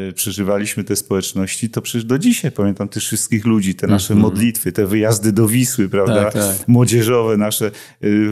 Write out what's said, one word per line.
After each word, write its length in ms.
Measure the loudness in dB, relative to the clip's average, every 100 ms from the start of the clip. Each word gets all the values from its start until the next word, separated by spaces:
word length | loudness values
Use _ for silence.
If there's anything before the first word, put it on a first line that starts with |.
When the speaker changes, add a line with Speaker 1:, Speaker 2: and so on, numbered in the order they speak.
| -8
Speaker 1:
e, 40 |
przeżywaliśmy 680 | -8 -8 -4 -2 -2 -2 -6
te 120 | -4 -4
społeczności, 760 | -2 -2 -2 -4 -4 -4 -6
to 120 | -6
przecież 240 | -4 -6 0
do 140 | 0
dzisiaj 320 | 2 0 -2
pamiętam 380 | -2 -2 -2 -6
tych 140 | -6
wszystkich 420 | -6 -4 -2 -2 2
ludzi, 300 | 2 0 -2
te 120 | 0
nasze 260 | 0 2
Speaker 2:
Mhm. 180 | 4 4
Speaker 1:
modlitwy, 400 | 2 0 0 -4
te 140 | -2 0
wyjazdy 440 | 2 2 2 0
do 160 | 2 2
Wisły, 420 | 2 0 0 -2
prawda? 340 | 0 2 2
Speaker 2:
Tak, 100 | 2
tak. 340 | 0 -2 -2 4
Speaker 1:
Młodzieżowe 680 | 4 6 4 2 2 2 2
nasze, 300 | 0 -2 -4
e, 400 | -6 -20 -6 0 2 2